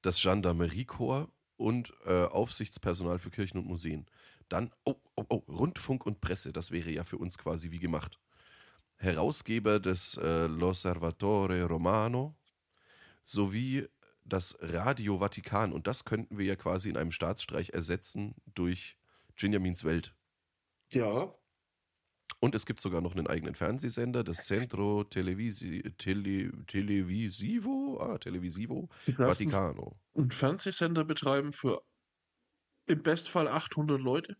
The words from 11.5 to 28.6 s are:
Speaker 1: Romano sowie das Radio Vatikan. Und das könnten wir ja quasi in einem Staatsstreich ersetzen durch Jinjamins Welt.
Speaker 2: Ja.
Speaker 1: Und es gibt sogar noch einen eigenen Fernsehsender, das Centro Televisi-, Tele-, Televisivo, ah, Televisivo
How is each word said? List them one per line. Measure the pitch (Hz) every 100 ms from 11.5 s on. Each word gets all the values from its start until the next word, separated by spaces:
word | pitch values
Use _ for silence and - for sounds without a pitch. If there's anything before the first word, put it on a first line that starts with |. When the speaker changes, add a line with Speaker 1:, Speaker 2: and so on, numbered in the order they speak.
| 92 87
Speaker 1:
Romano | 80 85 107 110 123 143 151 - _ _ _ _ - - _
sowie | - 101 101 104 131 131 - _ - _ -
das | 95 90 -
Radio | 82 82 107 123 104 98
Vatikan. | 101 - - 101 107
Und | 80 90
das | 123 -
könnten | 110 - 104
wir | 98
ja | 95
quasi | - 92 95
in | 65
einem | 85
Staatsstreich | 82 82 104 - 76 87
ersetzen | - 80 90 - - 104 - -
durch | - 90 90 - - _ _ _ -
Jinjamins | 101 104 92 87
Welt. | 78 82 - _ _ _ _ _ _ _ _
Speaker 2:
Ja. | 131 110 113 185 - _ _ _ _ _ _ _ _ _ -
Speaker 1:
Und | 120 110
es | -
gibt | 110
sogar | 98 87
noch | 87
einen | 87 80
eigenen | 85 76 73
Fernsehsender, | 85 127 127 117 120 123
das | 110 85 -
Centro | 98 123 98 101 104 104
Televisi-, | - 92 95 113 101 90 82 - -
Tele-, | - 98 98 98 - - -
Televisivo, | 98 101 101 92 98 110 92 104 233 208 269 277 269
ah, | - 220
Televisivo | - 90 90 85